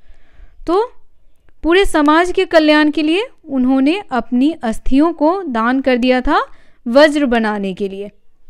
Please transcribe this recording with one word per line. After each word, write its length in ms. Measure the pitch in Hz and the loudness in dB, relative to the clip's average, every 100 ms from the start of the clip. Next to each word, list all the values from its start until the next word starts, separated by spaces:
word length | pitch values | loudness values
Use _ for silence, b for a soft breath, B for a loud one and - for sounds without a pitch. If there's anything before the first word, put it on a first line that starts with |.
| - - - - - - - | -20 -20 -20 -20 -20 -12 -4
तो 260 | 359 466 - - - - - - - | -2 -2 -10 -20 -20 -20 -20 -20 -8
पूरे 220 | 311 349 | 0 2
समाज 480 | 392 320 294 311 359 | 2 2 2 2 2
के 120 | 370 | -2
कल्याण 460 | 359 330 302 302 302 | 0 2 4 4 2
के 120 | 294 | 0
लिए 240 | 302 349 508 - | -2 -2 -4 -12
उन्होंने 580 | 311 269 254 269 269 381 - | -8 -2 0 2 0 -2 -4
अपनी 460 | 254 226 247 277 330 | -6 -2 0 0 -2
अस्थियों 500 | 226 214 - 269 330 | -6 -2 2 4 2
को 300 | 330 302 392 | 2 0 0
दान 380 | 349 226 226 269 | -4 -2 -2 0
कर 160 | 269 247 | 0 0
दिया 240 | 254 254 | 2 0
था 260 | - 359 554 b b b 247 | 0 0 -2 b b b 0
वज्र 400 | 247 302 294 285 | 4 4 4 0
बनाने 480 | 233 220 208 196 | 0 -2 -4 -8
के 140 | 180 196 | -6 -8
लिए। 220 | 196 202 - - - | -8 -14 -18 -20 -20